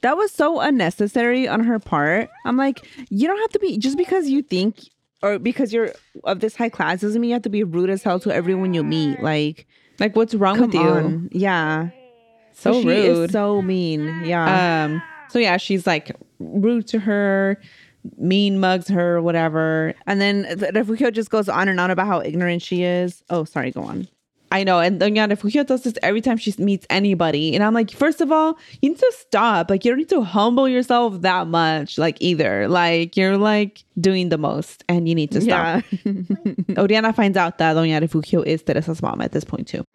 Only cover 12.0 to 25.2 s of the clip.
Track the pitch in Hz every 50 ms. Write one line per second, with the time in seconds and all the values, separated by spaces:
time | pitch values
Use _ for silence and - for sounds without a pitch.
12 | 254 247 _ _ _ _ _ _ _ _ _ - - - 220 247 226 - 175 208
13 | 208 180 170 170 165 170 196 214 208 202 208 202 190 185 190 185 180 165 156 151
14 | 151 156 160 165 165 165 175 170 165 175 190 185 180 175 165 160 156 151 151 165
15 | - - - - - - - 240 233 196 175 185 - - 196 190 170 196 170 151
16 | - - - - - _ _ _ 175 80 - 202 196 226 240 233 214 - - 220
17 | 190 214 208 202 202 196 196 196 196 196 202 - - - - - - _ _ _
18 | _ - - - - 175 185 202 202 202 196 190 190 185 185 185 170 - 196 175
19 | 175 175 175 170 165 170 165 170 165 160 156 160 160 160 160 160 160 160 - -
20 | - - 202 196 196 202 202 202 196 - 175 202 202 151 180 220 220 202 226 220
21 | 277 240 214 220 220 - - 220 208 185 113 156 185 196 190 180 180 180 185 175
22 | 185 208 190 165 - - 151 175 180 175 175 175 - - 185 175 180 175 175 180
23 | 180 180 180 - _ _ 175 175 160 160 - 156 123 127 - - - - - -
24 | 185 - _ _ _ _ _ _ _ _ - 190 196 190 185 175 170 180 202 170
25 | 180 208 208 214